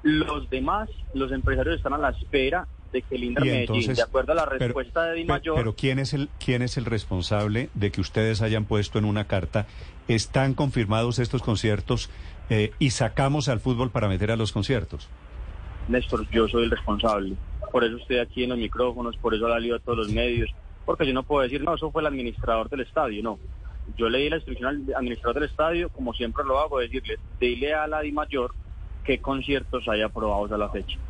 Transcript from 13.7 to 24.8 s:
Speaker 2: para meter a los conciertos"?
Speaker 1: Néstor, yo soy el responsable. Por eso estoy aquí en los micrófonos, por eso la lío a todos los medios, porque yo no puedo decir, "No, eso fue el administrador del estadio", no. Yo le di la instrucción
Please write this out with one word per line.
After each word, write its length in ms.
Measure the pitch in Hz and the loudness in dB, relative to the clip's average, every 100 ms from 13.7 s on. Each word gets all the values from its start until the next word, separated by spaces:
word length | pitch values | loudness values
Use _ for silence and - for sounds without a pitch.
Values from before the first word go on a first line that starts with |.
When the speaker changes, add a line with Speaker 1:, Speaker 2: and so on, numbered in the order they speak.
| 117 127 | 2 0
Speaker 2:
para 180 | 113 104 | 2 2
meter 220 | 92 104 | 2 2
a 60 | 113 | 2
los 160 | 107 | 0
conciertos"? 580 | 107 101 127 - - - - - - - - - - - | 0 0 0 -2 -10 -12 -16 -14 -10 -10 -10 -12 -8 0
Speaker 1:
Néstor, 420 | 123 - 117 107 | 0 2 -2 2
yo 180 | 113 107 | 2 4
soy 160 | 117 | 4
el 60 | 117 | 2
responsable. 640 | 117 110 104 113 104 95 95 - - - | 0 0 0 2 2 0 -6 -8 -8 -2
Por 140 | 123 | 2
eso 140 | 117 120 | 2 0
estoy 220 | - 123 | -2 0
aquí 240 | 120 - | 0 -2
en 60 | 123 | -2
los 80 | 123 | 0
micrófonos, 600 | 110 113 123 120 117 113 | -2 0 0 0 -6 -2
por 160 | 117 | -2
eso 120 | 107 117 | 0 2
la 100 | 117 | 0
lío 160 | 117 117 | 0 -4
a 40 | |
todos 180 | - 117 | -2 -2
los 100 | 107 | 0
medios, 380 | 110 120 120 113 - - - - | 2 2 2 -2 -6 -14 -8 -4
porque 200 | 165 143 | 0 2
yo 60 | |
no 120 | 131 | 0
puedo 180 | 135 143 | 2 2
decir, 200 | 127 135 | 2 0
"No, 120 | 156 | -2
eso 160 | 160 156 | -2 -2
fue 100 | 151 | 0
el 60 | 151 | 0
administrador 640 | 139 120 - 120 113 110 | -2 -4 -4 0 0 0
del 100 | 139 | -4
estadio", 420 | 120 160 135 104 | -2 0 0 -2
no. 160 | 110 98 - - - - - - | -4 -6 -10 -12 -10 -10 -8 0
Yo 100 | 113 | 2
le 120 | 127 | 2
di 100 | 147 | 2
la 60 | 160 | -2
instrucción 500 | - 117 127 143 | -4 -4 -2 -2